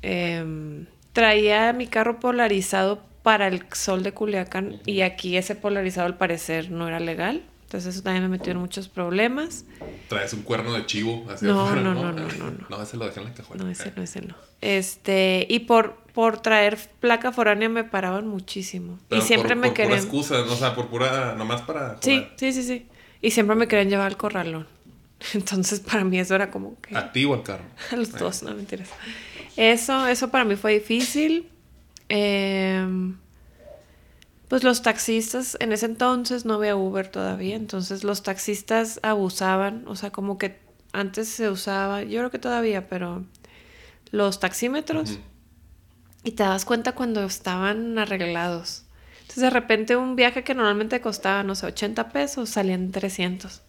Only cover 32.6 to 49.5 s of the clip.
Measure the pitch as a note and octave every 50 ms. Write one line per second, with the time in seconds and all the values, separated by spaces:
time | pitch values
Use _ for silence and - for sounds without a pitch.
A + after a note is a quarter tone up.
32.6 | F#3+ F#3+ F#3+ F#3+ F#3 F#3 F#3 F#3 F#3 F#3 F#3 F#3 - _ _ - - - _ _
33.6 | - - - - - _ - _ - - _ - - _ _ _ _ - B3+ B3+
34.6 | B3 B3+ B3 A#3 A#3 A#3+ G#3+ A3 - - A3+ A3+ A3 A3+ - B3+ B3+ - - -
35.6 | - A3+ G#3+ G#3 A3 A3+ A3+ A3+ B3 B3 B3+ B3 B3 A#3 B3+ B3 A#3 A3+ A3 G#3
36.6 | G#3+ G#3 G#3 G3 F#3+ F#3+ G3 G3 F#3+ F#3+ - G3 F#3+ F#3+ F#3 F#3+ F#3+ F#3+ G#3 A3
37.6 | A3 G#3 - F#3+ F#3 F#3 G3 F#3+ G#3 G3 G3+ G3 - - G3 F#3+ - - G#3 G3+
38.6 | - - A3+ A3+ A3+ A3 A3 - - A3 G#3+ G#3 G3 F#3 F#3 - G3 F#3 F#3+ F#3+
39.6 | G3 G3+ G#3+ A3+ A#3+ - G#3 F#3+ - G3+ G3 - G3 G3+ G3+ F#3+ - F#3+ F#3+ -
40.6 | _ _ _ _ _ _ - G3 G3+ G3 F#3+ G#3+ A3 A3 - - A3+ G#3+ G3 F#3+
41.6 | - G3+ G3 G3 G3 G3 G3+ G3+ G3+ G#3+ G#3 A3+ A#3+ B3 - B3+ - B3+ A#3+ A#3+
42.6 | A#3 A3+ G#3 F#3+ F#3 - F#3 F3+ F3+ F3 F3 F3+ F#3 - _ - _ - - -
43.6 | - - - - - - - _ _ - - G#3 G3+ G3 F#3+ G3 - F#3 F#3 -
44.6 | A3+ A#3+ C4 D4+ D4+ - D#4+ D#4+ D#4 A3 G#3 G3+ - - - - - _ - -
45.6 | - - - _ _ _ _ _ _ - - _ - A#3+ A3+ - G#3+ F#3+ F#3+ G3
46.6 | - - A#3+ A#3 A#3 C4 B3 - B3+ A#3 A3+ G#3+ G3+ F#3+ F#3+ - - F#3+ F3+ F#3
47.6 | F#3+ G3 G#3 A3 A#3 A#3 A3+ A3 G#3+ F#3+ G3+ F#3 F3 E3+ E3+ E3+ E3+ F3+ F3 E3+
48.6 | E3+ - - - - _ - - - - - - - - - - B3+ B3+